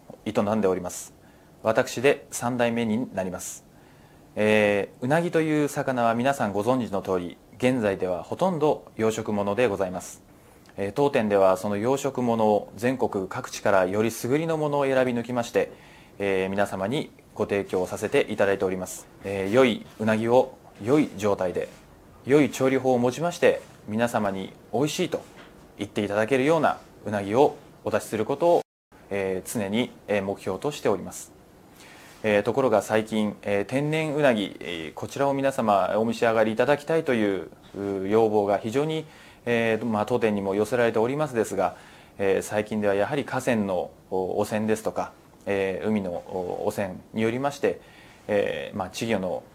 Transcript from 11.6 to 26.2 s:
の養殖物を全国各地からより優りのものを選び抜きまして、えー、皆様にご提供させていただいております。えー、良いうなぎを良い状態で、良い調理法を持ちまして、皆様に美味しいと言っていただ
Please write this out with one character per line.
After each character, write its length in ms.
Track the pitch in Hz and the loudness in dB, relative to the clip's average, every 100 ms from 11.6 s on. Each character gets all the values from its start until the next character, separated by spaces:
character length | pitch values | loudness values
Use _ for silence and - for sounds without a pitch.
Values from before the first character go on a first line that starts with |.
| 107 | 0
の 80 | 101 | -2
養 180 | 113 139 | 0 -2
殖 240 | 139 123 | -2 -2
物 240 | 123 113 | 0 2
を 260 | 107 104 - 104 | 4 2 0 -4
全 220 | 120 131 | -4 -2
国 280 | 107 104 92 | -2 -2 -4
各 220 | 127 - | -8 -10
地 140 | - | -4
か 80 | 110 | 2
ら 160 | 98 92 | 4 4
よ 160 | 101 | 2
り 80 | 113 110 | 0 -2
優 140 | 120 143 | -2 0
り 100 | 165 | 0
の 120 | 160 | -2
も 100 | 151 | 0
の 120 | 143 | 0
を 40 | |
選 220 | 135 131 127 | 2 2 2
び 80 | |
抜 80 | 120 | 0
き 100 | 117 | -2
ま 120 | 123 | -4
し 60 | 117 | 0
て、 220 | 98 85 - - - - - | 0 0 -4 -20 -20 -20 -6
え 260 | 101 95 | -2 0
ー、 60 | 95 | 0
皆 160 | 98 101 | 0 -2
様 220 | 101 98 | -2 -4
に 220 | 147 - - - | -4 -6 -14 -14
ご 120 | - 104 | -6 -2
提 180 | 101 | -2
供 220 | 95 95 90 | -2 -2 -2
さ 100 | 101 | -4
せ 140 | 104 | 0
て 160 | 139 - | 0 0
い 80 | 107 | 0
た 80 | |
だ 80 | 101 | 2
い 60 | 98 | 2
て 80 | 95 | 0
お 40 | |
り 60 | 92 | -2
ま 100 | 90 | -6
す。 220 | - - - | -12 -16 -14
え 220 | 98 98 98 | -8 -4 2
ー、 40 | |
良 140 | 117 | 4
い 220 | 131 101 - - | 4 2 -6 -4
う 60 | |
な 100 | 110 | 0
ぎ 140 | 110 113 | 0 4
を 300 | 123 - - - - | 4 2 -4 -20 -10
良 160 | 101 147 | 0 2
い 80 | 135 95 | 2 -2
状 200 | 104 98 | -2 0
態 180 | 90 | -2
で、 140 | - - - - - - - | -2 -6 -10 -20 -20 -20 -14
良 160 | - 143 | 2 4
い 100 | 131 | 4
調 200 | - 131 | 2 0
理 60 | 131 | 2
法 180 | 127 | 2
を 40 | 123 | 2
持 120 | 123 | 2
ち 100 | 127 | 0
ま 120 | 170 | -4
し 80 | - | 2
て、 220 | 117 90 - - - | 2 2 -2 -18 -8
皆 200 | 107 120 | -2 0
様 220 | 120 104 | 0 -2
に 220 | 95 95 - - | -2 -8 -14 -6
美 100 | 113 | -2
味 60 | 147 | -2
し 160 | - 180 | -2 -4
い 20 | |
と 160 | - - - - - - - | -4 -8 -20 -20 -20 -20 -12
言 120 | 101 | -6
っ 20 | |
て 140 | - | -4
い 40 | 104 | 0
た 60 | |
だ 140 | 101 | 0